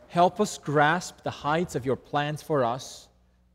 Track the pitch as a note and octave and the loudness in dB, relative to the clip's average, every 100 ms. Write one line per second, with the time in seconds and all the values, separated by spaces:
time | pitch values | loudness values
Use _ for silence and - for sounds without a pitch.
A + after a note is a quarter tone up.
0 | - F3 F3+ G3 G#3 - D#3 D3 D3 F3 | -4 2 2 2 -4 -4 0 4 4 2
1 | - - C#3 - C#3+ E3 F3+ C#3 C3 A#2 | -4 -10 -10 -6 -2 -2 -2 -4 -2 -4
2 | - D3 D3 D3 - D3 A#2 C3 - - | -2 -4 -2 -6 -2 0 0 -2 -10 -18
3 | - _ _ _ _ | -20 _ _ _ _